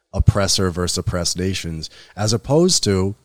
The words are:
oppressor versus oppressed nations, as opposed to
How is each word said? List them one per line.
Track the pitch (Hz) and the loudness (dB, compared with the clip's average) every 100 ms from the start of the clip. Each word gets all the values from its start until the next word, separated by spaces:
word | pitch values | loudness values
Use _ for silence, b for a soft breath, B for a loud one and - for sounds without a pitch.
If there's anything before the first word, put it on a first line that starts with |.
| _ | _
oppressor | 98 - 104 98 - 95 | -2 2 2 2 0 0
versus | 87 90 - | 0 -4 -4
oppressed | - 90 85 90 | -4 -4 -4 -2
nations, | 92 92 85 80 80 B B - | -2 -4 -6 -8 -10 B B -4
as | 104 | -2
opposed | 113 - 147 185 - 107 | -2 0 2 4 2 2
to | 98 95 104 | 2 0 -4